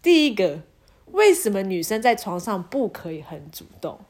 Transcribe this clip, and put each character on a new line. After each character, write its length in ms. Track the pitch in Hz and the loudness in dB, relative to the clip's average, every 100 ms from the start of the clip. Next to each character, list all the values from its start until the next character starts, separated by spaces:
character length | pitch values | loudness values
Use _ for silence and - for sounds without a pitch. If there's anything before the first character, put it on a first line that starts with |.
第 240 | 339 339 302 | 6 4 4
一 80 | |
个， 280 | 202 180 147 - _ _ _ _ | 0 -2 -4 -14 _ _ _ _
为 200 | 370 427 | 4 4
什 160 | 359 226 | 4 0
么 140 | 196 | -2
女 200 | 196 180 | -2 -4
生 200 | 165 220 | -2 0
在 120 | 240 | 2
床 240 | 220 - 180 | 0 -2 -8
上 240 | 175 196 | -6 -6
不 240 | 180 277 226 | -6 -4 -4
可 240 | - 170 | -6 -12
以 100 | 160 | -12
很 280 | 151 156 151 | -14 -16 -16
主 140 | - 165 - | -20 -20 -12
动？ 180 | 160 - | -12 -12